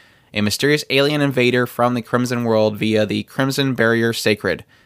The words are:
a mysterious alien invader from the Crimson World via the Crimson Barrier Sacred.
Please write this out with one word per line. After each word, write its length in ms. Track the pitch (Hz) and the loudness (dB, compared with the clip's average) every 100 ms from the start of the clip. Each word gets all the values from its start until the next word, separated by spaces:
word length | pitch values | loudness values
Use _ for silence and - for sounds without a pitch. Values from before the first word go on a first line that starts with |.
| _ _ _ | _ _ _
a 60 | 107 | -4
mysterious 440 | 104 - 143 147 - | -2 0 0 0 0
alien 300 | 135 143 147 | 0 2 0
invader 460 | 143 135 123 123 123 | 0 2 2 2 0
from 280 | - 120 | 0 0
the 80 | 123 | 0
Crimson 400 | - 123 123 120 | -2 -2 -2 -2
World 340 | 117 110 107 104 | 0 2 2 0
via 300 | 107 107 104 | 0 0 0
the 160 | 104 | -2
Crimson 500 | - - 135 135 139 | -4 -4 -2 0 -2
Barrier 380 | 120 113 117 117 | 0 2 2 0
Sacred. 520 | 113 113 104 98 80 - _ | 0 -2 -2 -2 -4 -8 _